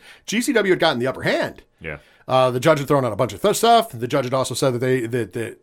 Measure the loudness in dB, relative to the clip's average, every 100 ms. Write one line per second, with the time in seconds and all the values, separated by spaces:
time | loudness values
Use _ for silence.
0 | -18 -20 -6 -4 0 0 2 2 2 0
1 | -2 -4 -2 -2 -4 -8 -20 _ -14 -14
2 | -16 _ -2 2 2 2 2 2 2 0
3 | 0 -2 -4 0 0 2 4 4 2 -4
4 | -4 -2 -2 -2 -2 -2 0 0 0 0
5 | 0 -4 -4 -6 -10 -10